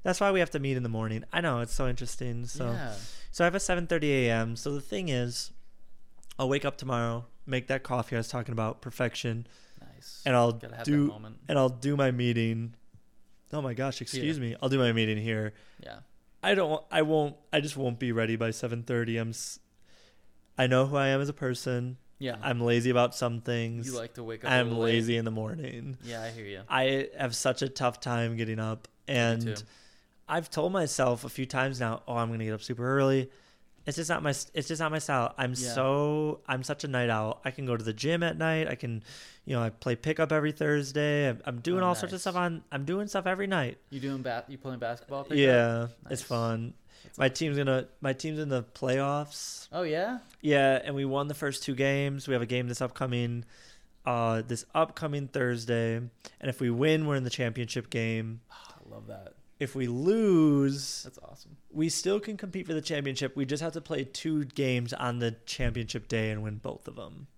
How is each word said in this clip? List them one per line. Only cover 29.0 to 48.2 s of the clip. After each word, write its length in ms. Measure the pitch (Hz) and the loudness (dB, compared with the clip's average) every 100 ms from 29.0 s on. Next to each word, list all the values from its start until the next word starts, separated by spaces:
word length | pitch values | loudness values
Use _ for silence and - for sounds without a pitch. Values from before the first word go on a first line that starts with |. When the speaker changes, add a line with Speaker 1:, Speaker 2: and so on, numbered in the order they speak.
| - | -2
Speaker 2:
Me 80 | |
Speaker 1:
And 260 | 131 117 113 117 104 | 2 4 2 -2 -6
Speaker 2:
too. 60 | 110 - - - _ _ - | -10 -20 -20 -20 _ _ -2
Speaker 1:
I've 220 | 160 160 | -2 -2
told 220 | - 170 | 0 0
myself 520 | 190 156 - 131 117 | 2 0 2 2 2
a 40 | 131 | -4
few 160 | - | -6
times 340 | 131 135 135 127 | -4 0 -2 0
now, 240 | 117 113 - | -2 -2 -4
"Oh, 80 | |
I'm 160 | 120 117 | -2 -2
gonna 140 | 113 | -2
get 80 | 110 | -4
up 80 | 107 | -6
super 220 | - 117 123 139 | -6 -4 0 4
early." 320 | 135 135 131 - _ _ - _ | 4 4 0 -10 _ _ -20 _
It's 120 | - 147 | -8 -6
just 120 | 160 | -2
not 140 | 170 | 0
my 80 | 151 | 0
s-, 180 | 135 - | -2 -4
it's 120 | 160 135 | -6 -4
just 120 | 160 | -2
not 120 | 156 | 0
my 60 | 156 | -2
style. 380 | - 135 117 - | 0 0 0 0
I'm 140 | 123 | -2
Speaker 2:
Yeah. 220 | 127 123 | -2 -2
Speaker 1:
so, 680 | 120 135 143 147 151 151 147 - | 0 2 2 2 0 -2 -4 -4
I'm 160 | 131 | -4
such 200 | 131 143 | -4 -6
a 40 | 147 | -2
night 240 | 127 120 | 0 2
owl. 280 | 110 110 - | 2 0 -4
I 60 | 135 | -6
can 160 | 127 131 | -6 -2
go 100 | 117 | -2
to 60 | |
the 100 | 110 | -2
gym 300 | 107 139 170 | -2 0 2
at 120 | 170 | 0
night. 320 | 156 160 160 156 | 0 0 2 0
I 60 | |
can, 300 | 135 120 113 - - - - | -4 -4 -6 -8 -20 -20 -16
you 100 | - | -4
know, 60 | 127 | 0
I 80 | 113 | 0
play 260 | - 135 | -2 -2
pickup 360 | 117 156 160 156 | -2 0 0 2
every 200 | 156 151 | 2 0
Thursday. 800 | 147 151 147 135 147 147 147 139 | 0 2 2 0 0 2 2 2
I'm, 100 | 113 | -2
I'm 140 | - 120 | -6 -4
doing 240 | 139 185 | -2 2
Speaker 2:
Oh, 40 | 180 | 2
Speaker 1:
all 60 | |
sorts 120 | 175 185 | 2 -2
of 40 | 185 | -4
Speaker 2:
nice. 40 | |
Speaker 1:
stuff 140 | 190 | -2
on, 280 | 180 175 165 - | 0 0 -2 -6
I'm 140 | 135 | -6
doing 200 | 139 190 208 | -2 -2 -2
stuff 200 | 196 185 | -2 0
every 180 | 190 | -2
night. 320 | 196 185 123 - _ | 0 2 0 -4 _
Speaker 2:
You 80 | 139 | -6
doing 240 | 139 135 | -4 -4
ba-, 200 | 127 120 - | -2 -4 -6
you 100 | 135 | -10
playing 220 | 131 127 | -8 -6
basketball 460 | 117 120 - 139 | -6 -6 -8 -10
pickup? 120 | 139 147 | 0 6
Speaker 1:
Yeah, 460 | 139 123 117 117 117 - - | 8 8 6 2 -4 -8 -8
it's 120 | 131 | -8
Speaker 2:
Nice. 0 | |
Speaker 1:
fun. 500 | - 120 117 113 117 - - - | -2 -2 0 -2 -6 -12 -20 -20
Speaker 2:
That's 140 | - - | -20 0
Speaker 1:
My 60 | |
Speaker 2:
awesome. 80 | 135 | 0
Speaker 1:
team's 220 | 131 160 143 | 2 -2 0
gonna, 300 | 135 131 - - | 2 0 -2 -6
my 120 | 135 | -4
team's 260 | 135 | -2